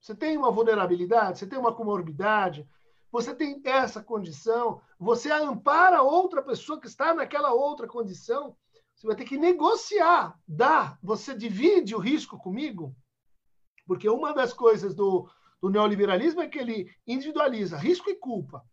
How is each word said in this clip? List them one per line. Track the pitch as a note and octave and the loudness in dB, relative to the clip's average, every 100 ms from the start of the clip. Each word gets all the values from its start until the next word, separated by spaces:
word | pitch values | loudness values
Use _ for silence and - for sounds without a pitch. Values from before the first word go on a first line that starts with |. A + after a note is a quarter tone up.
Você | - | -16
tem | G#3+ D#4 D#4 | -6 -2 0
uma | B3+ | 0
vulnerabilidade, | G3+ A3+ G#3+ F3+ F3 F3+ A3+ G3+ F3+ | 2 2 4 2 0 2 2 2 -4
você | G3 | -8
tem | C4 | -2
uma | A#3+ | -2
comorbidade, | A3+ A3 G3+ E3 C#3+ G3+ G#3+ F#3+ D3+ D3 _ _ _ _ | -2 -4 -4 -4 -4 0 0 0 -4 -16 _ _ _ _
você | A#3+ A#3 | -6 -6
tem | - D4 C#4 | -4 -6 -6
essa | C4+ C4+ B3 G#3+ | 0 0 0 -6
condição, | A3 A3 F3 D3 A3+ A#3 A#3 - _ _ | -8 -8 -8 -8 -2 0 -2 -6 _ _
você | F3 A#3+ C#4+ | -2 0 0
ampara | D4+ D4+ A3 - D#4 F#4 E4+ | -2 -2 -2 2 6 6 8
outra | C4 E4 F#4 D#4 | 6 4 2 -2
pessoa | C4+ A#3+ - D4+ | -4 -6 -6 -10
que | A#3+ | -12
está | - D4 | -4 -2
naquela | E4 C4+ D4 C#4+ | 0 -2 -2 0
outra | A#3+ C#4+ D4 A#3 | 2 0 -4 -10
condição. | A#3+ G#3+ F3+ - B3+ C#4 - _ _ _ | -8 -8 -10 -6 -6 -6 -18 _ _ _
Você | _ A3 | _ -6
vai | G#3+ | -6
ter | |
que | A#3+ C4+ | -6 -2
negociar. | E4 F4 D#4 A4+ - G#4 E4 E4+ E3+ - _ | 2 2 2 0 0 2 4 4 2 -10 _
Dá, | D#3 B3+ D#4 D#3+ - | 0 4 4 2 -8
você | F3+ G#3+ - | -6 -6 -6
divide | B3+ A3+ F#3+ D4+ G4 A#3 | -10 -8 2 4 4 2
o | A3 | -4
risco | F#3 D4+ - - | -2 -2 -4 -14
comigo? | - G3+ D4 G3 D3 C3 _ _ _ _ _ _ _ _ - | -10 -6 -6 -8 -12 -14 _ _ _ _ _ _ _ _ -8
Porque | F3+ G#3 | -4 0
uma | A#3+ D#4+ | 0 -2
das | C#4+ A#3+ | -2 -2
coisas | - A#3 G#3+ F#3+ | 2 4 4 0
do, | E3+ G3 F#3 F3+ _ _ _ | -2 0 0 -2 _ _ _
do | F#3+ | -2
neoliberalismo | G3 G#3+ G3+ G3+ F#3 D4+ E4 | 2 2 2 2 2 0 -2
é | D#4+ | -6
que | D#4 | -6
ele | A#3+ A3 F3+ _ - | -6 -6 -8 _ -8
individualiza | B3+ C#4+ D4+ D4 A#3 F#3+ D#3+ | -8 -6 0 0 0 -6 -4
risco | F#3+ F4+ - | 0 0 0
e | |
culpa. | F#4 C4+ A3 C#3+ - _ | -6 -6 -8 -8 -14 _